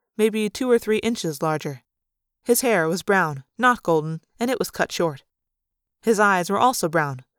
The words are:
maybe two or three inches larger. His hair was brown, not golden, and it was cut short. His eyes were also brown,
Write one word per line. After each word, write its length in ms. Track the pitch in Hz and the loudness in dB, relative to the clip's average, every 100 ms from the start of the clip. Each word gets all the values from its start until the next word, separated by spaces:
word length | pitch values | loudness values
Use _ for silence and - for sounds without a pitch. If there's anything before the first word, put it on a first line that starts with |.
| _ - | _ 0
maybe 320 | 220 214 208 | 0 2 -4
two 220 | - 254 | -2 2
or 80 | 233 | 2
three 180 | 214 220 | 2 0
inches 440 | 226 240 170 143 | 0 -4 -6 -4
larger. 400 | 160 156 151 131 _ _ _ _ _ _ | -2 -2 -6 -12 _ _ _ _ _ _
His 200 | - 240 | 0 2
hair 260 | 247 196 160 | 2 2 0
was 160 | 175 | -2
brown, 400 | - 190 160 139 - - | 0 2 2 -4 -12 0
not 280 | 247 247 | 0 2
golden, 380 | - 160 156 160 _ - | 0 0 0 -10 _ -6
and 100 | 240 | -4
it 80 | 254 | -2
was 140 | - | -4
cut 200 | - - | -4 -4
short. 320 | - 165 135 _ _ _ _ _ _ _ _ | -2 -4 -4 _ _ _ _ _ _ _ _
His 180 | 233 202 | -2 2
eyes 300 | 208 180 175 | 4 2 0
were 80 | 202 | 2
also 320 | 247 254 170 | 2 2 -2
brown, 340 | 160 143 131 - | 0 -2 -8 -14